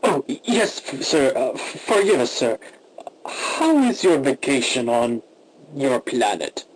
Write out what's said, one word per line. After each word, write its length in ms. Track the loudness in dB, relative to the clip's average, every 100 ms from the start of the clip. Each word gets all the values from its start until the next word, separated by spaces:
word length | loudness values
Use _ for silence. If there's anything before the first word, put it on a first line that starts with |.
Oh, 200 | 0 0 -4
y-, 140 | -8
yes, 380 | -2 0 0 -2
f-, 180 | -10 -8
sir. 300 | 0 2 2
Uh, 160 | 2 -2
f-, 280 | -4 -10 -12
forgive 380 | 0 2 4 2
us, 120 | 0
sir. 260 | -2 -2 -2 -8 -20 _ -20 -20 _
How 520 | -14 -8 -6 0 2 4
is 200 | 4 2
your 160 | 4 4
vacation 680 | 2 -2 0 0 0 -2 0
on 320 | 2 2 -2 -8 _ _ _ -16
your 240 | -4 0 0
planet? 680 | -2 0 0 0 -6 -10 -16